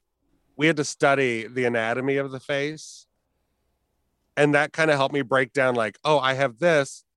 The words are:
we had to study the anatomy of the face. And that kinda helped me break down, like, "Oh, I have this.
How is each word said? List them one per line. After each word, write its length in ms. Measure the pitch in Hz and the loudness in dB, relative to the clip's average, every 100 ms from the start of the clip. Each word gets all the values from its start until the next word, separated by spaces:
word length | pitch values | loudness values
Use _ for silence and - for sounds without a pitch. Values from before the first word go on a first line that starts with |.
| _ _ _ _ _ - | _ _ _ _ _ -2
we 120 | 156 | 0
had 80 | 156 | 0
to 80 | |
study 640 | 139 - 143 139 131 117 110 | -4 0 2 2 0 -2 -6
the 160 | 127 | -2
anatomy 540 | 123 117 113 123 135 139 | 0 0 -2 -2 -2 -4
of 120 | 139 | -4
the 80 | 131 | -8
face. 680 | - 143 147 156 - - _ _ _ _ _ _ _ _ _ _ _ _ _ - | -6 -4 -4 -8 -16 -20 _ _ _ _ _ _ _ _ _ _ _ _ _ 0
And 180 | 147 | 2
that 180 | 147 151 | 2 0
kinda 220 | - 160 143 | 0 2 2
helped 160 | 135 | 0
me 100 | 143 | -2
break 300 | 117 135 135 | 0 0 0
down, 220 | - 131 | 0 0
like, 240 | 123 107 - | 2 -2 -2
"Oh, 160 | 151 147 | 0 2
I 140 | 131 | 2
have 260 | 131 139 110 | 0 -2 0
this. 440 | 170 156 135 - _ | 2 2 0 -8 _